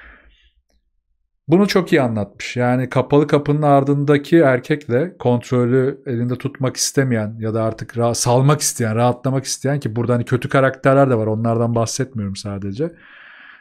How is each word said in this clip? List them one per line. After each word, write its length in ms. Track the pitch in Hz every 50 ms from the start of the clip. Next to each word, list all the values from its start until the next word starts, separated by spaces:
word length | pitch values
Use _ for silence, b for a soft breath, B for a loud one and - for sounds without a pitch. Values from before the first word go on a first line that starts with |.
| b b b b b b b b b b b _ _ _ _ _ _ _ _ _ _ _ _ _ _ _ _ _ _
Bunu 200 | - 165 190 208
çok 260 | 190 - 190 170 - 170
iyi 80 | 147
anlatmış. 540 | 127 117 110 107 101 - - - - - -
Yani 340 | 123 123 123 127 127 127 123
kapalı 380 | - 131 123 - 143 147 156
kapının 340 | 147 156 143 143 147 147 151
ardındaki 760 | 151 143 143 139 139 143 143 143 143 143 147 143 147 - 170
erkekle 800 | 170 151 135 127 123 - - 156 147 - - 117 127 170 180 -
kontrolü 840 | - - 123 123 120 - - 127 123 123 120 127 131 131 139 135 - -
elinde 300 | 139 120 117 120 120 127
tutmak 420 | 123 - 131 - - 135 123 -
istemeyen 580 | - - - - 139 135 131 117 110 107 104 113 113
ya 140 | 110 110 110
da 100 | 113 110
artık 280 | 113 110 - 113 -
ra-, 240 | - 117 117 120 113
salmak 460 | - - 127 120 131 131 147 151 147
isteyen, 340 | - - - - 120 110 110
rahatlamak 500 | 117 123 123 - - - 131 131 135 135
isteyen 340 | - - - - 135 147 139
ki 160 | - 120 107
burada 180 | 117 117 117 120
hani 120 | 117 113
kötü 240 | - 127 123 - -
karakterler 600 | - 139 131 131 - - - 135 135 139 139 131
de 60 | 123
var, 120 | 110 107
onlardan 480 | 110 110 110 113 117 113 113 117 117 117
bahsetmiyorum 600 | 117 113 - - - 127 - - 110 101 98 95
sadece. 560 | - - 104 101 95 101 98 98 127 160 170 165 B B B B B B B B B B B B B